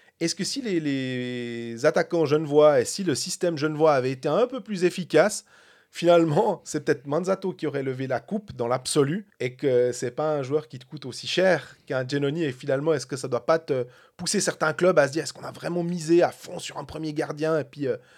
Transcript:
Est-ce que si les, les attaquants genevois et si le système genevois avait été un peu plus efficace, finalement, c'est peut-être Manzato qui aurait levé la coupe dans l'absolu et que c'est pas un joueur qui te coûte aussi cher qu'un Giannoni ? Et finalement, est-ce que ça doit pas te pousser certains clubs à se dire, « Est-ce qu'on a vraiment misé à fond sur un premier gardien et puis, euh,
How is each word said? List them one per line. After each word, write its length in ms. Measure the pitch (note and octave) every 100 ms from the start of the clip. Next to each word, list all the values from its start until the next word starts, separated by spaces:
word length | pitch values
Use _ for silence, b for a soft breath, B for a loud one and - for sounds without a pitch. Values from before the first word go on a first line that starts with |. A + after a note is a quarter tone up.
| b -
Est-ce 160 | E3 -
que 80 |
si 180 | F#3+ C#4
les, 160 | B3 F3+
les 1080 | D3+ C#3 C3 B2+ B2 B2 A#2+ A#2 A#2 A#2 C#3+
attaquants 380 | E3 E3+ E3+
genevois 560 | D3+ D3 D#3 D3 D3+ C#3+
et 40 |
si 180 | A2+ -
le 140 | F#3 C3
système 420 | - - F3+ D#3+
genevois 360 | D#3 D3+ D#3
avait 180 | C#3+ B2+
été 160 | C3 D3+
un 180 | D#3+ B3
peu 140 | C4
plus 240 | G#3 G3
efficace, 600 | F3 F3 F3 D#3 F#3+ - - b b b b
finalement, 680 | - E3+ E3+ E3 D3+ A3+ F3+
c'est 200 | - D3+
peut-être 220 | - D3 C#3+
Manzato 480 | D3 F3+ F#3+ F#3+
qui 120 | - D3+
aurait 160 | C3+
levé 240 | C3+ B2+ C3
la 140 | B2
coupe 320 | - G#3 -
dans 140 | C3 A#2+
l'absolu 580 | B2+ B2+ D3+ C#3 F3+ G#3 -
et 140 | B2+
que 360 | B2+ D3 B2 B2
c'est 180 | B2 B2+
pas 260 | B2 D#3 D3+
un 60 |
joueur 260 | C3 D3 D3
qui 100 | C3
te 60 |
coûte 220 | - D3+ C3
aussi 200 | A#2 C3+
cher 500 | E3+ F#3 E3 - - -
qu'un 200 | C3 B2+
Giannoni ? 380 | C#3+ C#3 D#3
Et 80 | D#3
finalement, 400 | B2+ C#3+ C3+ D3+
est-ce 140 | D3+ -
que 100 | C3
ça 100 | B2+
doit 200 | A#2 -
pas 120 | E3
te 280 | - C3 B2 b b -
pousser 220 | F3 G#3
certains 340 | E3+ - D#3+
clubs 240 | C#3+ F3+ E3+
à 80 | C#3
se 40 |
dire, « 100 | D3+
Est-ce 80 | C#3
qu'on 140 | - -
a 40 |
vraiment 320 | - - F3
misé 400 | E3+ F3 D#3 E3+
à 80 | E3
fond 280 | - - F3
sur 180 | - -
un 80 |
premier 300 | D3 D#3 D#3
gardien 440 | D3+ D3 D3+ D#3 D#3+
et 60 |
puis, 220 | C3 D3 C#3
euh, 100 | A2 b